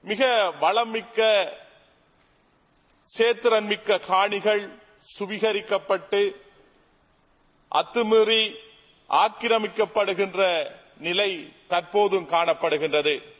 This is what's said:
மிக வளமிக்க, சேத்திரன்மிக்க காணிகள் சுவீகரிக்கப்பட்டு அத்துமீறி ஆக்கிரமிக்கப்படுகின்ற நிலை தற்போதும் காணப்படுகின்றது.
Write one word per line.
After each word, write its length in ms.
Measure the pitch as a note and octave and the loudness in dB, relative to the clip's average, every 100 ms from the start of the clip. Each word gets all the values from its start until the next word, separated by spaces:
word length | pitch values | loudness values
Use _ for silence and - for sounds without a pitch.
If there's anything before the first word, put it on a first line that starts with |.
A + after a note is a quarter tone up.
மிக 180 | F3 G#3+ C4 A#3 F#3+ D3 | -8 0 2 2 0 0
வளமிக்க, 580 | D#3 G#3+ A#3 A3 - - A3 G#3 E3 - - _ _ _ _ _ _ _ _ _ _ _ _ _ _ | 0 2 -2 -6 -6 0 2 2 0 -6 -20 _ _ _ _ _ _ _ _ _ _ _ _ _ _
சேத்திரன்மிக்க 880 | - A#3 A#3 A#3+ A3 G#3 G#3 - F#3+ | 0 0 2 2 2 0 -6 -2 -2
காணிகள் 640 | - F#3 G3+ G3+ G3+ G#3 G3 - _ _ - | 0 0 0 0 0 0 -4 -18 _ _ -20
சுவீகரிக்கப்பட்டு 1120 | - G3 G#3 A3 G#3 G#3+ G3 - F#3+ F#3 G3+ G3+ - - _ _ _ _ _ _ _ _ _ _ _ _ | -12 -10 -4 -2 -2 -2 -4 -2 -4 -2 -2 -2 -4 -20 _ _ _ _ _ _ _ _ _ _ _ _
அத்துமீறி 720 | - E3 A#3+ A3 A3 G#3+ A3 A3 - - _ _ _ _ | -4 -2 -2 2 4 4 2 0 -6 -20 _ _ _ _
ஆக்கிரமிக்கப்படுகின்ற 1300 | D3 G#3+ - A#3 A3+ G#3+ - G#3 G#3+ G3 F#3 G3 F3+ F#3+ E3+ C3+ - - _ | 2 2 -2 0 0 0 -2 -2 0 -2 -2 -4 0 0 0 -4 -10 -20 _
நிலை 300 | D#3 F3+ G3+ F3+ - - _ | -6 -2 -2 -4 -12 -20 _
தற்போதும் 600 | F3 E3+ G#3 G#3 F#3+ D#3+ | -4 0 0 2 0 0
காணப்படுகின்றது. 840 | E3+ E3+ D#3+ E3+ D3+ D#3 D3 D3 C#3 - | 0 2 0 0 0 0 0 0 -2 -8